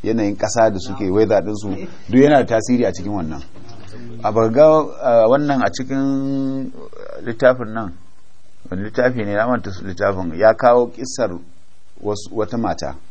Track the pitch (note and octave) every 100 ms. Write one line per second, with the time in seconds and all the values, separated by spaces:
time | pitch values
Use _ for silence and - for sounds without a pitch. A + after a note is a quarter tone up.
0 | G#2 A#2 G#2 G2 G#2 A#2+ A2+ F#2+ - F#2
1 | G2 G2 A2 G#2 F2 G#2+ G#2 F#2 - -
2 | - B2 C#3+ C#3+ G#2+ A2+ A2+ B2 G#2+ G2
3 | F#2+ G2+ D#2 D2 - - - - - -
4 | A#2 A#2 A2+ G#2+ A2+ A#2+ D#3 D#3 C3 D2
5 | C3 A#2 A2 C#3 D3 C3+ G2+ - C3 C3+
6 | C3+ C3+ C3+ C3+ C3+ C3+ C3 - C#2+ -
7 | - - A#2 A#2 C3 B2 A2 A2+ G2+ F2
8 | - - - - - - - F#2 G#2 G#2
9 | B2 B2 G2+ G2+ A#2 A#2+ G2 G2 G2 F#2+
10 | G2+ F#2 F2 D#2+ A2 A2 B2 B2 A#2+ G#2+
11 | B2+ - A2 E2+ - - - - - -
12 | G#2 G#2 - A2 G#2+ A#2 G#2+ E2+ C#2+ -
13 | -